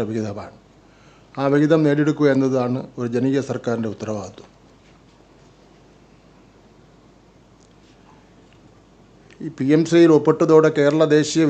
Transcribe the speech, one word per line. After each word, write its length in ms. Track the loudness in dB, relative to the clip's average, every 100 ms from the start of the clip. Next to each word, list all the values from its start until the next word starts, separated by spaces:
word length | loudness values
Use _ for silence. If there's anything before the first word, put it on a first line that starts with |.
| -8
വിഹിതമാണ്. 480 | -6 -8 -10 -16 -20 _ _ _ _ _ -20 _ -6
ആ 80 | 0
വിഹിതം 260 | 2 2 2 2
നേടിയെടുക്കുക 420 | 2 0 0 0
എന്നതാണ് 460 | 2 0 -2 -4 -6 -8 -10
ഒരു 100 | -6
ജനകീയ 280 | -4 -2 -2 -4
സർക്കാരിൻ്റെ 400 | -8 -6 -6 -6
ഉത്തരവാദിത്വം. 560 | -10 -10 -10 -12 -18 -20 _ _ _ _ _ _ _ _ _ _ _ _ _ _ _ _ _ _ _ _ _ _ _ _ _ _ _ _ _ _ _ _ _ _ _ -20 -20 _ _ -20 -20 -20 _ _ _ _ -20 -20 -16
ഈ 60 | -14 -6
പി 120 | 0 0
എം 40 | 2
ശ്രീയിൽ 240 | 4 6 4
ഒപ്പിട്ടതോടെ 540 | 2 0 2 4 4 2
കേരള 220 | 0 0 2 2
ദേശീയ 300 | 0 0 0